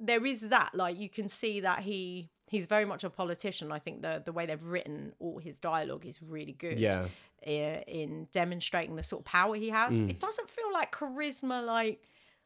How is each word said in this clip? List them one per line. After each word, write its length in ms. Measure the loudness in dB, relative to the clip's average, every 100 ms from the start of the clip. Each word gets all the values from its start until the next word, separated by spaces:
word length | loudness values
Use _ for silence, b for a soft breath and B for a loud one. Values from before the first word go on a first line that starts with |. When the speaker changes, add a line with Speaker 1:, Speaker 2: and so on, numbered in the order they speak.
Speaker 1:
there 260 | 2 4 4
is 220 | 0 4
that, 240 | 4 4
like, 240 | 2 0 0
you 120 | -6
can 180 | -6 -4
see 320 | -2 -2 0
that 200 | 2 0
he, 460 | 0 -4 -4 -8 -10 _ _
he's 180 | -2 2
very 200 | 4 4
much 180 | 0
a 60 | -6
politician. 640 | -2 -2 -2 -4 -4 -6
I 60 | -6
think 240 | -6 -6
the, 180 | -4 -4
the 80 | -4
way 140 | -4 -2
they've 180 | -4
written 500 | -2 -4 -2 -6 -10 -8
all 200 | -8 -8
his 200 | -10 -6
dialogue 460 | 0 0 0 -4 -8
is 160 | -14
really 320 | -10 -8 -8
good 260 | -6 -4 4
Speaker 2:
Yeah. 300 | 4 4 2 B B _ -2
Speaker 1:
i-, 380 | 0 0 -2 -6
in 420 | -6 -4 -6 -2
demonstrating 640 | 0 2 0 0 0 0 -4
the 80 |
sort 180 | -6 -6
of 40 | 2
power 300 | 6 6 4
he 120 | 2
has. 300 | 4 4 6
Speaker 2:
Mm. 100 | 4
Speaker 1:
It 80 | 2
doesn't 280 | -2 -2 -6
feel 220 | -4 0
like 220 | 0 0
charisma, 720 | -2 -6 -2 -2 -2 -2 -2 2
like, 360 | 2 2 -2 b b b b